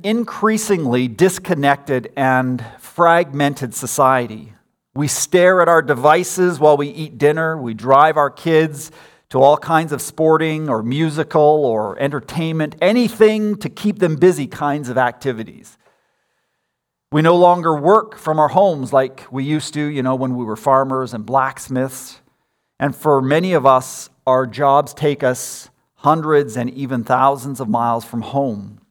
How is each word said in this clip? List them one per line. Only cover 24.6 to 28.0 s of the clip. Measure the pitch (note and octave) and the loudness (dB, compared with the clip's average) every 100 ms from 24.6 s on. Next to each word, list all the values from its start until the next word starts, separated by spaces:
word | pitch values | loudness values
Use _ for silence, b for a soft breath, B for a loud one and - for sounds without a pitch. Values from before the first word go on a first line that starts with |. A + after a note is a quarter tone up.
| C#3+ C#3 C#3+ | 2 2 0
take | - D3 C#3 | -2 -2 0
us | C3 B2+ - - - _ _ | -2 -2 -8 -16 -20 _ _
hundreds | _ C#3+ D#3+ D#3 D3+ C3+ A#2+ | _ 0 0 2 2 2 -4
and | B2 | -6
even | B2+ C3+ B2+ | -6 -6 -6
thousands | A2 B2+ C3+ C#3 C3+ C3+ | -2 2 2 0 -6 -8
of | A#2+ | -4
miles | A#2 A#2 A#2 | -2 0 -2